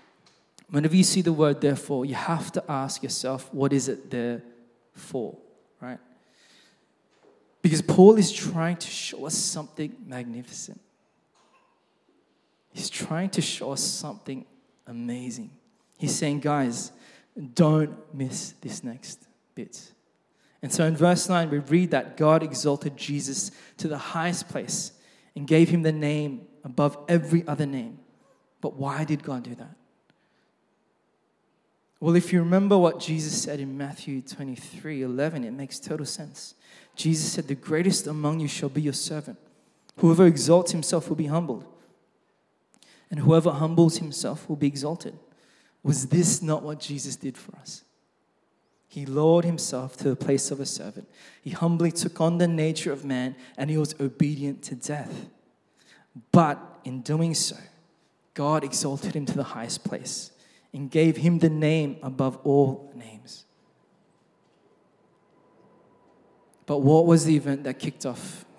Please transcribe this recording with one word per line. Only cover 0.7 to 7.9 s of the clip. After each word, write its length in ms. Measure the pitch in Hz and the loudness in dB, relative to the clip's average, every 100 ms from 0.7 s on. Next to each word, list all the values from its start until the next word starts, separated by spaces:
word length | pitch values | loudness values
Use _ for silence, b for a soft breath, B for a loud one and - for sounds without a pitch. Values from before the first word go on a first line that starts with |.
| 143 151 185 | 0 4 6
you 80 | |
see 180 | 180 185 | 6 4
the 120 | 170 | 2
word 280 | 156 151 147 | 4 4 4
"therefore," 440 | 143 139 - 139 139 | 2 0 -2 -4 -4
you 100 | 123 | -4
have 360 | - 165 - | -4 -4 -4
to 180 | 175 - | -8 -4
ask 320 | 139 135 - | -6 -4 -8
yourself, 500 | 135 - 127 135 - | -6 -6 -4 -6 -8
what 200 | 139 139 | -2 2
is 160 | 135 127 | 2 0
it 200 | 113 - | -6 -6
there 320 | 123 120 117 - - _ _ _ | -6 -4 -6 -10 -20 _ _ _
for, 440 | - - 131 104 - - _ _ _ | -20 -10 -8 -8 -12 -20 _ _ _
right? 180 | 123 123 _ _ b b b b b b b _ _ _ _ _ _ _ | -16 -16 _ _ b b b b b b b _ _ _ _ _ _ _
Because 200 | 170 151 | 0 0
Paul 340 | - | 2